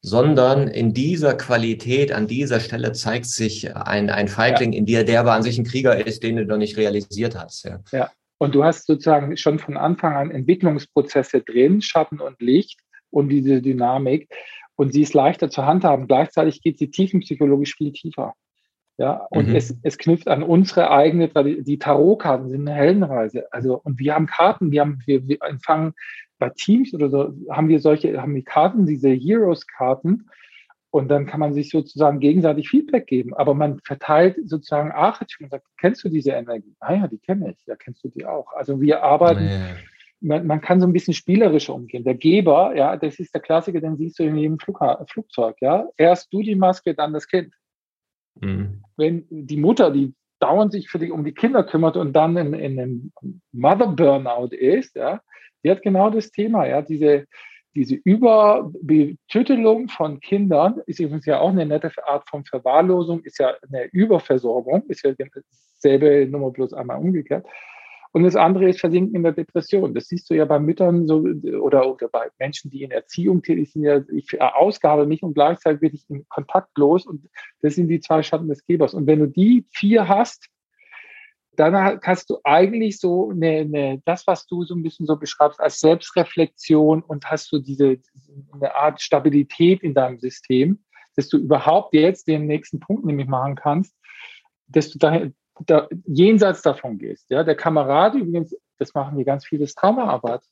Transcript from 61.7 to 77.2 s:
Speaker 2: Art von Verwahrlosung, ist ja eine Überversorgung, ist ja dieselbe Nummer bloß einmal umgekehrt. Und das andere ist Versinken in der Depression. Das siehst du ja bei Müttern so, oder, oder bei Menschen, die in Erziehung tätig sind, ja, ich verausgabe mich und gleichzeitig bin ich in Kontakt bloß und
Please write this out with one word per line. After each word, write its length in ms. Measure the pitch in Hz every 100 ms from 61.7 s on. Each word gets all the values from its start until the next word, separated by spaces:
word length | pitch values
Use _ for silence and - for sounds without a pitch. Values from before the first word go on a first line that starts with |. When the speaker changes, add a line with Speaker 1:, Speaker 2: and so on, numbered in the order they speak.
| 151 160 - -
Speaker 2:
Art 220 | 143 -
von 160 | 147
Verwahrlosung, 800 | 143 135 127 143 185 180 170 170
ist 160 | - -
ja 160 | 131 - 135
eine 200 | 135 120
Überversorgung, 920 | 185 220 180 - 131 120 123 123 180 269
ist 160 | 175
ja 80 | 139
dieselbe 1120 | 131 139 - _ _ _ _ 143 135 147 143 135
Nummer 240 | 143 135
bloß 240 | 127 127
einmal 240 | - 127 131
umgekehrt. 480 | 165 180 139 160 - - - - - - -
Und 120 | 160
das 100 | 175
andere 340 | 175 165 190 185
ist 120 | 185
Versinken 340 | 175 180 190
in 80 | 202
der 80 | 165
Depression. 640 | 160 160 175 156 202 170
Das 140 | 120 -
siehst 200 | 175 _
du 60 |
ja 100 | 160
bei 140 | 147 147
Müttern 480 | 151 180 180 175 156
so, 180 | 156 156 156 - -
oder, 280 | 139 135 131
oder 200 | 131 117
bei 180 | 120 123 _
Menschen, 280 | 135 143 143
die 100 | 135
in 80 | 139
Erziehung 500 | 120 - - 185 180
tätig 300 | - 170 147
sind, 140 | 156
ja, 160 | 147 143 143
ich 160 | 147 -
verausgabe 800 | - 135 135 185 208 151 151 147
mich 160 | 160
und 120 | 180
gleichzeitig 460 | 147 147 170 165 147
bin 140 | 156
ich 160 | 147 _
in 180 | 139 -
Kontakt 460 | - 139 - -
bloß 320 | - 143 180 -
und 220 | 147